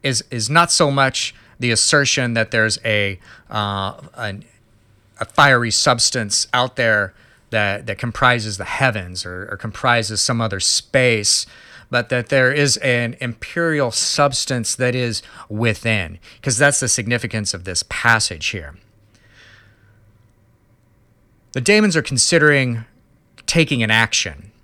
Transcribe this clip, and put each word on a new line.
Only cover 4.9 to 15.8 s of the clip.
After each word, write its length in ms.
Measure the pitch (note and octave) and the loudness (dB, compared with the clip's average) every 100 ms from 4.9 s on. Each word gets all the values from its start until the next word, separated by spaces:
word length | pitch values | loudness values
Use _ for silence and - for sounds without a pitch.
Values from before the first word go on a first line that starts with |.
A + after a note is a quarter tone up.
| _ _ - | _ _ -12
a 40 | |
fiery 460 | - - C#3+ B2+ A#2 | -4 4 6 6 2
substance 800 | - - B2+ - C3 G#2 - - | 0 2 2 0 -2 -2 -4 -2
out 220 | B2+ B2+ - | -2 -2 0
there 380 | A#2 G#2+ G2 _ _ _ _ | 2 2 0 _ _ _ _
that, 360 | A2 G2+ G2+ A2+ | -2 -2 -4 -8
that 120 | G2+ | -8
comprises 600 | A#2+ - B2+ A#2+ A2 F#2+ | -8 0 2 2 -2 -8
the 60 | |
heavens 600 | F#2 - C3 G#2+ F2+ F2+ | -8 -2 -2 -2 -8 -12
or, 240 | F2+ F2+ G2 | -10 -12 -12
or 60 | G2+ | -10
comprises 640 | A2 - C3 A#2+ G#2 G#2+ | -10 -4 0 2 0 -2
some 200 | - A#2 | -2 0
other 180 | A2+ G2 | -2 -2
space, 880 | - - - C3 B2+ A2+ G#2 - - - - - - | -2 -2 0 2 2 2 0 0 -2 -16 -20 -20 -4
but 200 | B2 A#2 | -4 -2
that 220 | B2 A#2+ | -4 0
there 200 | C#3 B2+ | 2 4
is 280 | C#3+ C#3+ - | 4 2 0
an 380 | C#3 B2 A#2+ B2 | 0 0 -2 -6
imperial 720 | B2 A2+ - E3+ E3+ D3+ B2+ | -10 -10 -10 -4 -2 0 -2
substance 840 | - - - C#3+ C3+ - B2+ A2+ | -2 -2 2 2 0 -4 -4 -4
that 200 | - B2+ | -2 -2
is 280 | B2 B2 G#2 - - - | 0 -4 -6 -10 -20 -10
within, 720 | G#2+ A#2 G#2 | -2 0 0